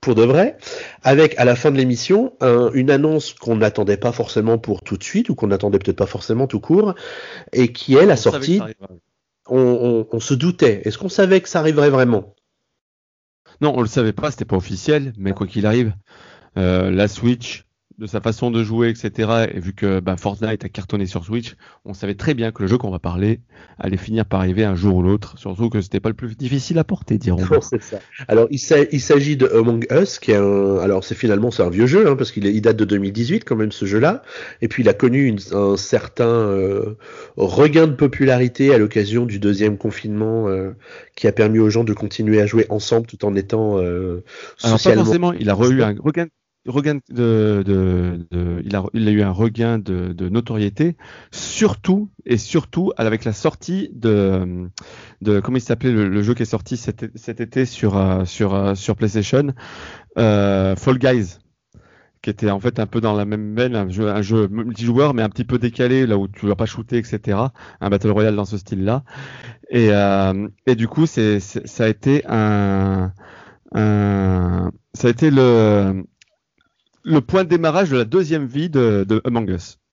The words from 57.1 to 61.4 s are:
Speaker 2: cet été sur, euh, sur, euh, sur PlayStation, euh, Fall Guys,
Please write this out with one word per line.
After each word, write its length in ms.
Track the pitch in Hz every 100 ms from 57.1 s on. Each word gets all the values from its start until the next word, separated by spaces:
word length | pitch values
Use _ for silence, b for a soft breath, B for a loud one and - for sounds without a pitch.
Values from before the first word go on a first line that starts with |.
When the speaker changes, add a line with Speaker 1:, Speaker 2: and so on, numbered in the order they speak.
| -
Speaker 2:
cet 240 | - 113
été 240 | 117 131
sur, 320 | 127 - 110 98
euh, 280 | 95 92
sur, 300 | 92 - 104
euh, 220 | 98 98 98
sur 180 | 101
PlayStation, 540 | 107 110 110 101 131 143 131 B B B B B -
euh, 580 | 113 104 101 98 95 95
Fall 220 | - 127
Guys, 400 | 131 127 92 -